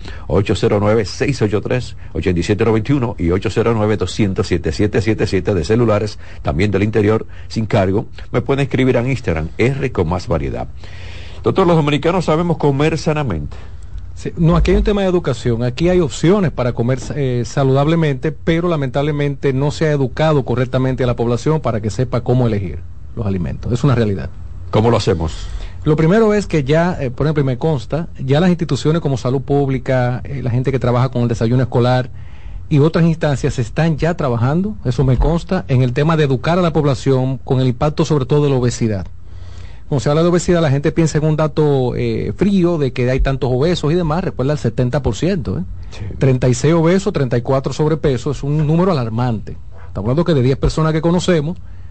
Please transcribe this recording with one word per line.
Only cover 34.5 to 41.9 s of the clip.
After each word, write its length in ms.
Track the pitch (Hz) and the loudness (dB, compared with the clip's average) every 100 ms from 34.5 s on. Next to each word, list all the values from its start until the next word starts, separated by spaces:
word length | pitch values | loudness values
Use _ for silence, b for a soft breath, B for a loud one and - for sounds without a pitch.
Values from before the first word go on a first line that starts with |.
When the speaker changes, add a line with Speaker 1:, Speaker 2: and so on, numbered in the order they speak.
| 160 196 214 | 0 -2 -4
Speaker 2:
eso 200 | 127 123 | -4 0
me 120 | 135 123 | 2 4
consta, 480 | 139 165 - 185 - | 2 2 0 -4 0
en 120 | 127 | 2
el 140 | 127 | 2
tema 240 | 123 151 160 | 2 2 2
de 60 | |
educar 340 | 147 127 151 180 | 2 2 0 2
a 40 | |
la 120 | 175 | 2
población 640 | 151 143 131 135 131 127 131 | 2 0 0 2 2 0 -4
con 220 | - 127 | -2 2
el 80 | 131 | 2
impacto 360 | 123 151 151 | 2 -2 0
sobre 220 | 156 151 127 | 0 0 2
todo 180 | 147 | 2
de 60 | 147 | 2
la 60 | 135 | 2
obesidad. 500 | 123 - 117 101 85 - B B B B B B B | 0 0 -2 -2 -6 -12 B B B B B B B
Cuando 120 | 147 | -2
se 40 | 147 | 0
habla 140 | 151 | 2
de 60 | 175 | 4
obesidad, 320 | 175 - 175 | 2 2 2
la 80 | 160 | 4
gente 200 | 139 156 | 2 0
piensa 280 | 156 160 156 | 2 2 2
en 80 | 156 | 2
un 100 | 151 | 2
dato, 580 | 156 156 151 139 123 | 0 2 2 2 0